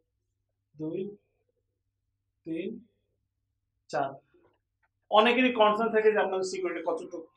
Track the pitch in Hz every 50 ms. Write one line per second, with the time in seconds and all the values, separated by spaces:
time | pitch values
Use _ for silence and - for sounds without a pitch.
0 | _ _ _ _ _ _ _ _ _ _ _ _ _ _ _ 147 156 160 - 196
1 | 202 208 208 - _ _ _ _ _ _ _ _ _ _ _ _ _ _ _ _
2 | _ _ _ _ _ _ _ _ _ 165 165 165 190 220 - - - _ _ _
3 | _ _ _ _ _ _ _ _ _ _ _ _ _ _ _ _ _ - 160 147
4 | 139 135 139 - _ _ _ _ _ _ _ _ _ _ _ _ _ _ _ _
5 | _ _ 202 214 226 240 240 254 254 247 240 220 214 214 208 226 226 220 220 214
6 | 214 214 202 196 185 190 185 185 185 - 190 185 180 175 170 165 165 175 165 165
7 | 180 - 175 156 - - _